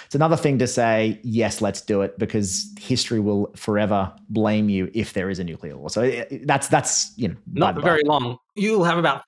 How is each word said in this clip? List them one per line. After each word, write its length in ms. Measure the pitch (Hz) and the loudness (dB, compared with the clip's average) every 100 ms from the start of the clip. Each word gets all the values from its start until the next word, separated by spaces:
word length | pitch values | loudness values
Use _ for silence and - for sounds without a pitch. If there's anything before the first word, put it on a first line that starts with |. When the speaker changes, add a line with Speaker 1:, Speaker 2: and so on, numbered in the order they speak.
| - | -6
Speaker 1:
It's 100 | 143 | 2
another 220 | 160 165 | 4 4
thing 200 | 151 131 | 2 2
to 80 | 123 | 2
say, 520 | - 117 110 110 107 | 2 2 2 2 -2
"Yes, 400 | 123 110 107 - | -2 0 0 0
let's 200 | 104 - | -2 -2
do 200 | - 101 | -2 0
it," 160 | 98 - | 0 -2
because 560 | 110 110 98 90 - - | -2 0 -2 -4 -8 -12
history 400 | - 123 - 113 | -4 -2 0 0
will 320 | 104 101 101 - | 0 0 -2 -6
forever 560 | - 104 104 101 92 - - | -2 0 2 0 -2 -6 -6
blame 380 | 110 107 107 107 | 0 2 2 2
you 220 | 98 92 113 | 0 -2 -4
if 180 | 101 | -4
there 160 | 101 92 | -4 -4
is 80 | 90 | -4
a 60 | |
nuclear 340 | 87 78 80 65 | -6 -10 -12 -12
war. 140 | 73 | -6
So, 100 | 104 | -2
it, 300 | 123 120 113 | 0 -2 -6
it, 160 | 139 143 | -6 -2
that's, 220 | 139 - | -2 2
that's, 420 | 151 - - - - | 0 2 -2 -4 -4
you 100 | 107 | -6
know, 80 | - - | -6 -8
Speaker 2:
Not 220 | - 185 165 | 0 0 2
Speaker 1:
by 60 | |
the 40 | 175 | 2
Speaker 2:
very 180 | 156 | 2
Speaker 1:
by. 100 | 147 | 2
Speaker 2:
long. 240 | 147 123 123 _ - | 2 0 -6 _ -4
You'll 300 | 202 220 170 | 0 2 2
have 120 | 170 | 2
about 260 | 160 135 | 2 0